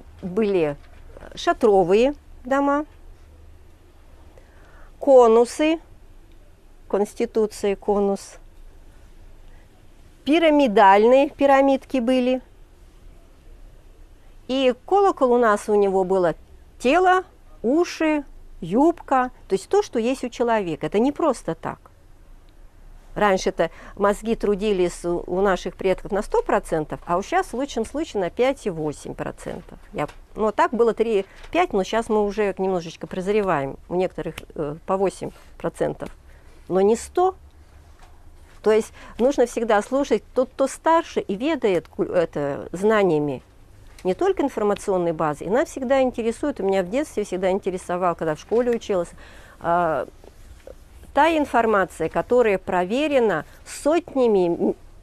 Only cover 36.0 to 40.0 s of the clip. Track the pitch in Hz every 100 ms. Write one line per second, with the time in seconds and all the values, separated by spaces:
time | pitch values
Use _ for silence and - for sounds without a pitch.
36 | - - - - - - - 180 202 226
37 | - - 370 370 - - - - - -
38 | - - - - - - 208 220 - -
39 | - - 247 277 240 - 226 208 208 269